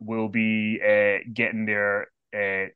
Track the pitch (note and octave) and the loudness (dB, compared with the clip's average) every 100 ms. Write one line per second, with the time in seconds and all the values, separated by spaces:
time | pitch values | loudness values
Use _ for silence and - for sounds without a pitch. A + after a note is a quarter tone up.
0 | G#2+ A2+ A2 A2+ A2 A2 G#2+ A2 G#2 G#2 | -6 -4 -2 0 0 0 0 0 4 4
1 | G#2 G2 A#2 A2 A#2 A2 A2 G#2 G2+ G2+ | 4 0 -4 -2 -2 0 -2 0 0 0
2 | - _ _ G#2 G2+ G2 F#2+ | -4 _ _ -4 -2 -2 -4